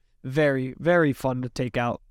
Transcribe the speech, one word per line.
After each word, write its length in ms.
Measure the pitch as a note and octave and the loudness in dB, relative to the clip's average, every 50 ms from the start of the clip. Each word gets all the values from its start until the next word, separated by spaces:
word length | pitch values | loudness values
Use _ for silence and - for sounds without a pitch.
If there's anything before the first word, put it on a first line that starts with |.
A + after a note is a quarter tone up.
| _ _ _ _ _ | _ _ _ _ _
very, 500 | C3 C3 D3+ D3+ C#3+ C3+ C3 B2+ C3 - - | -4 0 2 2 2 2 0 -2 -6 -8 -4
very 340 | C3+ D#3+ F3 F3 E3 D3 B2+ | 0 2 4 4 4 2 0
fun 280 | - - C3 B2+ B2+ B2+ | 0 -2 -2 -2 -2 -6
to 60 | B2 | -8
take 280 | - - C3 B2 - | -6 -6 -6 -4 -2
out 260 | B2+ A#2+ A#2+ - - _ _ | -2 -2 -2 -4 -6 _ _